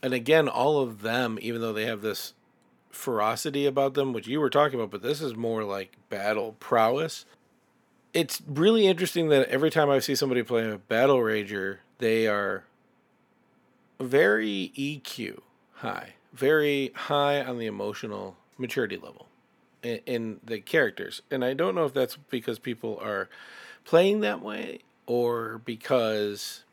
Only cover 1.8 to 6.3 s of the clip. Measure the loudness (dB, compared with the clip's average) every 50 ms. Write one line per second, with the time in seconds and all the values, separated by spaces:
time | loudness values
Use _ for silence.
1.8 | -2 -4 -4 -4 -4 -4 -4 -4 -8 -12 -14 _ _ _ _ _ _ _ _ _
2.8 | _ _ -16 -10 -6 -4 0 0 0 0 0 -2 -4 -4 -2 0 0 2 2 2
3.8 | 0 2 2 0 0 0 -2 -4 -6 -4 -2 0 0 2 4 4 2 2 2 -2
4.8 | -4 -4 -6 -8 -4 -4 -4 -2 -4 -6 -6 -4 -4 -2 -2 -2 -4 -4 -6 -6
5.8 | -8 -10 _ _ _ _ -8 -4 -2 -2